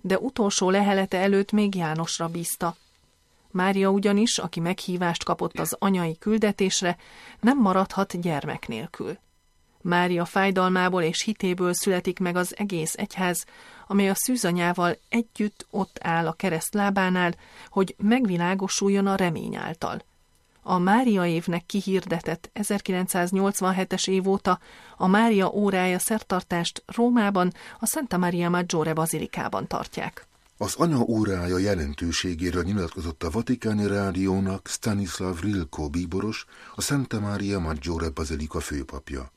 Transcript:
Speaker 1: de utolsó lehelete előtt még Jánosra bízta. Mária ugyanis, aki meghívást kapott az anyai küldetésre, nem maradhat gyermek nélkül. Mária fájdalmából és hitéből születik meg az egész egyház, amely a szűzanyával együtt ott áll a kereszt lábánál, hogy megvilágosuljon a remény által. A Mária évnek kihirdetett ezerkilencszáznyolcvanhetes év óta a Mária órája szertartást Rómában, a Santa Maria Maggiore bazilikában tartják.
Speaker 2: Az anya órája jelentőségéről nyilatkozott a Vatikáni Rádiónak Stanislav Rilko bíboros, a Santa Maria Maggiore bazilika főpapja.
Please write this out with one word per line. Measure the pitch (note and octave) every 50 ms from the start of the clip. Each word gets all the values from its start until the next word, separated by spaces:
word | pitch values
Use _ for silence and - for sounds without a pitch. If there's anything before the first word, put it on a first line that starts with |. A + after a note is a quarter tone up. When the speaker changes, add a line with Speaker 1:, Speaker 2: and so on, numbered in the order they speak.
Speaker 1:
de | - F#3 F#3+ F#3
utolsó | - - - - G#3+ G3+ - - G3 F#3
lehelete | F#3+ G3+ G3+ G3+ G3 F#3+ F#3+ F#3+ -
előtt | F3+ F#3+ G3+ G3 G3 G3 -
még | G#3+ G#3+ G#3 G3+ F#3+
Jánosra | F#3 E3+ D#3 D#3 D#3+ E3 E3 - - E3+
bízta. | E3 E3+ F3 E3+ - - - F#3 E3+ E3 _ _ _ _ _ _ _ _ _ _ _ _ _ _ _
Mária | - F#3 F3+ G3 G3 G3 F#3+ G3
ugyanis, | G3 G3+ G3 G#3 G3+ G3+ A3+ A#3 -
aki | - - - - E3+
meghívást | E3 E3+ F#3+ - - - F3+ F3 F3+ E3+ E3+ - -
kapott | E3+ E3 - F3 E3+ - E3+
az | E3 D#3 - -
anyai | - G3 F#3+ F3+ F3 E3 D#3+
küldetésre, | _ - G#3 A3 A3 A3 G#3 G3 - G3+ F#3 - - F#3+ F3 F3 - - - - - - - - -
nem | - A3+ C#4
maradhat | C#4+ A3 F#3+ F#3 F#3+ F#3+ - - F#3+ - - - F3
gyermek | F3 F3 D#3 C#3+ - - C3 - -
nélkül. | - A#2+ A2 C3+ E3+ - - - G2+ E3+ - _ _ _ _ _ _ _ _ _ _ _ _
Mária | - F3 F3 F3 F3 F3+ F3+ E3+ F3
fájdalmából | - - G3+ F#3+ G3 F#3+ F#3 F#3 F3+ F#3 F#3 F3+ F#3 F3+ F#3
és | E3 D#3+ E3+ -
hitéből | - - G#3 _ - F#3 F3 F3+ F3+ F3 F3
születik | - - G3+ F#3 F3+ F3 F#3+ F3+ -
meg | F#3+ F3+ F3
az | F3+ F3+ F3+ -
egész | - G#3 G3 G3 E3 D#3 E3 -
egyház, | - G3+ - - - F#3 F3+ F3 - - - - - - - - - -
amely | - G3 G3+ G3 F#3+
a | G3
szűzanyával | - - - B3+ A#3+ - F3 F3 F3+ F3 F3 F3 F#3 F3 F3 - - _ _
együtt | - A#3 A3+ - _ - G#3 G#3+ _ _ - _
ott | - G#3 F#3+ - _ -
áll | - E3+ E3 E3 E3
a | D#3+ D#3+
kereszt | _ - F#3+ D#3+ D#3+ - - -
lábánál, | G#3 G3+ G3+ G3 G3+ F#3+ F#3 F#3 F#3 F3+ E3+ F3 - - - - - - -
hogy | - G3 F#3+ F#3 -
megvilágosuljon | - G3+ G#3 A#3 C4 B3+ G3 F3+ E3+ F3 F3 F#3+ F#3+ G3 F#3+ - - G3 G3 G3 G3 G3
a | G3 G3
remény | F#3+ F#3+ F3 D#3 - - - -
által. | - - - E3 - - - - - - _ _ _ _ _ _ _ _ _ _ _ _
A | - F#3
Mária | F3+ F3+ F#3+ G#3 A#3+ C4 A#3+ G#3 F#3+ F3
évnek | F3 E3 E3 E3+ - E3+ F3 -
kihirdetett | - - G3+ - G3 F#3+ F#3 - F#3 E3 E3+ - - D#3+ - - - _
ezerkilencszáznyolcvanhetes | - G#3 - G#3 G3 - - F#3 F3+ F#3 F#3 - F#3 F3 F3+ F#3+ F#3+ G3 G3 G3+ - F#3+ F#3 F#3+ F#3+ F#3+ - F#3+ F3+ -
év | - F#3+ F#3+ F#3
óta | G3 G3 G3 _ G3 F3+ - - - - - - - -
a | - F3
Mária | F#3 F#3+ G#3 A3+ A#3 A3 G3 F#3+
órája | F3 - G#3 G#3 G3+ F#3+ F#3 F3+ F#3 F3+ F3+
szertartást | - - A3 A3 - _ G3 F3+ - _ F#3 E3+ E3+ - - - _
Rómában, | - - - A#3 B3 A#3+ A#3+ G#3 G3+ G3+ F#3 F3+ F3+ - - - - - -
a | A3+
Santa | - - D#4+ C#4+ - -
Maria | F#3 F#3 F3 F#3 F3 F3 E3+
Maggiore | F3 F3+ F3 F3 F3+ E3 D#3 D#3+ D#3+
bazilikában | D#3+ D#3+ D#3+ - D#3 - - - F3+ - - - G2 F#3+
tartják. | - - - - - - - - F3 - - - _ _ _ _ _ _
Speaker 2:
Az | _ G#2 G2+ -
anya | - D#3+ E3+ D#3 B2
órája | A#2 - A2+ A2 G#2+ G2+ F#2+ F2+ F2 F2 F#2
jelentőségéről | F2+ F#2+ G#2 G2+ F2+ D2+ D2 C#2+ - F2 E2+ E2 - - F#2 F2 D#2+ F2+ F2 E2 F2+ E2
nyilatkozott | F2+ G2+ G#2 F2 E2 - F#2+ E2+ F2 D#2+ _ -
a | E2
Vatikáni | D#2+ A2+ A#2 - B2+ A#2+ - A2+ G#2+ G#2 G#2
Rádiónak | G2+ G2+ G2+ G2+ G2 F#2 F#2 F#2+ F#2+ F#2+ G2 G2 F#2+ F#2+ G2 _
Stanislav | - - - - A#2 G#2 G2+ G2+ F2 - - F#2+ F2+ F2+ E2
Rilko | F#2+ G#2 G#2 F#2+ E2 - - - D2+ D2
bíboros, | D2 F2 F2+ E2+ F#2 F#2+ G2+ G#2+ A2 - - _ - - - - -
a | -
Santa | G2 - C#3+ C#3+ B2+ - - G#2+
Maria | G#2 G2+ G#2 F#2+ G2+ G2 G2+ G2
Maggiore | E2 D#2+ D#2 C#2+ - F2 E2+ D#2+ E2+ E2
bazilika | D2 - D#2+ C#2 D#2+ C#2+ D2+ D2+ - D#2+
főpapja. | D2+ - D2 C#2+ C2 - - C2+ _ - C#2+ C2 C2 - _